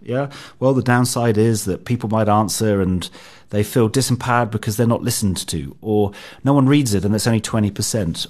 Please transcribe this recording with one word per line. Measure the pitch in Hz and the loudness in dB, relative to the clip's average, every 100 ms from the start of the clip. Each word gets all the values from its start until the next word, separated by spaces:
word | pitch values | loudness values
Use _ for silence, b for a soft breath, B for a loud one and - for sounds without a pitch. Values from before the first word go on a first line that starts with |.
Yeah. | - 127 139 B B B | -6 -4 -4 B B B
Well, | 127 | 0
the | 127 | 2
downside | 123 123 123 127 117 104 | 2 2 2 0 0 4
is | 113 110 98 | 2 2 -2
that | 87 - | -6 -2
people | 120 107 | -4 -2
might | 110 107 | 0 2
answer | 104 104 - 110 101 | 2 2 0 0 2
and | 92 90 - B B B B | 0 -2 -4 B B B B
they | 104 | -4
feel | 104 131 110 | 0 2 2
disempowered | 135 127 123 127 120 113 | 2 0 -2 0 0 0
because | 107 - 104 | -4 -4 0
they're | 117 | 0
not | 117 | 0
listened | 117 - 101 87 - | -2 -2 -2 -4 -6
to, | 82 69 - | -8 -8 -10
or | 107 104 101 B B B | -2 0 0 B B B
no | 135 | 2
one | 143 131 | 4 4
reads | 147 127 98 | 4 4 0
it | 98 | 0
and | |
it's | 104 120 | 0 2
only | 113 | 0
twenty | - 113 104 | 0 0 0
percent, | 101 107 113 85 - | -2 -4 -2 -2 -4